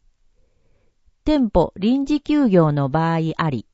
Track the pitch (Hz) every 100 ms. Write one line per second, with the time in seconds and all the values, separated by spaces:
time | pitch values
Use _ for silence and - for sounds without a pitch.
0 | _ _ _ _ _ _ _ _ _ _
1 | _ _ - 302 226 180 156 - 202 269
2 | 277 294 - 294 254 185 156 147 139 156
3 | 165 165 160 - 165 123 -